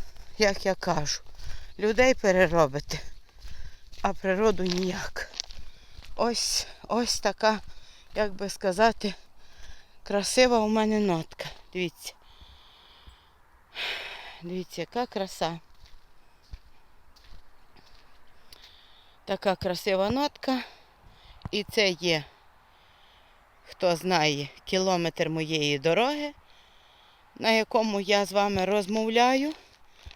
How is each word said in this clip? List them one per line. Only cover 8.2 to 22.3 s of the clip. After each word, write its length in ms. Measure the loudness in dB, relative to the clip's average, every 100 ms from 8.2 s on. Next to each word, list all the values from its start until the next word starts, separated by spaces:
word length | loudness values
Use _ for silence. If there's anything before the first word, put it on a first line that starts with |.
| -2
би 160 | -2 -6
сказати, 640 | -4 -2 4 4 4 -4 -6 -14 -20 -20 -16 -14 -14 -18 -16
красива 560 | -2 -2 2 4 6 6
у 100 | 4
мене 320 | 2 2 2
нотка. 440 | 2 0 -2 -10 -12 -14 -10
Дивіться. 420 | -6 -4 -6 -16 -16 -20 -20 -20 -20 -20 -20 -20 -20 -20 -20 _ _ _ -20 _ -10 -8 -8 -10 -14 -16 -14
Дивіться, 380 | -8 -6 -6 -8
яка 260 | -6 -4 -4
краса. 540 | -4 -6 -2 -2 -2 -12 -20 -20 -20 -20 -20 -20 -20 -20 -20 -20 -20 -20 -20 -20 -20 -20 -18 -18 -20 -20 -20 -20 -20 -20 -20 -20 -20 -20 -20 -20 -20 -20 -20 -20 -16
Така 320 | -8 -2 0 0
красива 540 | -2 -2 0 2 2
нотка. 520 | 0 -2 -4 -4 -2 -4 -16 -20 _ -20 -20 -20 -16 -6
І 140 | -4 -2
це 180 | 2 2
є, 340 | 2 2 0 -2